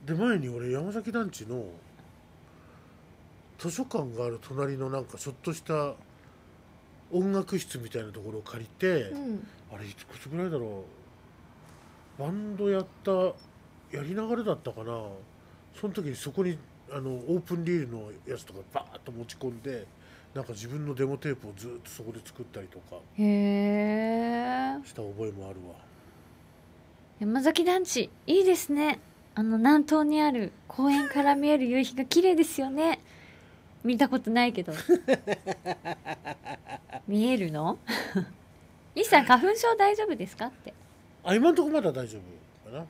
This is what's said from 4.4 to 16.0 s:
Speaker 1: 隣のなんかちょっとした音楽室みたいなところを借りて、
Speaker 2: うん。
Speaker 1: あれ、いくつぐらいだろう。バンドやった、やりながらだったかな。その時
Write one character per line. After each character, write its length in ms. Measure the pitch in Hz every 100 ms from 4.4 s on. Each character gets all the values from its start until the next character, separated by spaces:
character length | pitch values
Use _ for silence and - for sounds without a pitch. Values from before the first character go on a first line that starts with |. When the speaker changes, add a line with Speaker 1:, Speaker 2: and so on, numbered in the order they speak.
Speaker 1:
隣 360 | - 131 139 135
の 120 | 131
な 120 | 135
ん 40 | 127
か 120 | -
ち 100 | 143
ょ 60 |
っ 20 | 135
と 100 | -
し 80 | 160
た 320 | - 156 143 - - - - - - - - - - - -
音 220 | 180 190
楽 260 | 196 190 190
室 200 | - 131
み 100 | 113
た 100 | 117
い 40 |
な 80 | 110
と 100 | 107
こ 100 | 104
ろ 80 | 107
を 20 |
借 220 | 107 117
り 60 | 113
て、 400 | - 185 170 104
Speaker 2:
う 80 | 285
ん。 300 | 269 208 - - -
Speaker 1:
あ 40 | 101
れ、 80 | 104
い 80 |
く 240 | - - -
つ 120 | 135
ぐ 80 | 160
ら 80 | 180
い 60 |
だ 60 | 151
ろ 280 | 113 98 90 - - - - - - - - - - - - -
う。 40 |
バ 80 | 143
ン 260 | 202 208 196
ド 140 | 202
や 100 | 196
っ 60 | 190 -
た、 80 | - 190 185 - - - - - -
や 120 | 143
り 120 | 143 196
な 80 |
が 120 | 220 233
ら 60 |
だ 100 | 214
っ 40 | 151
た 120 | -
か 120 | 110
な。 180 | 110 117 107 98 - - - - - -
そ 80 | 208
の 60 |
時 120 | 190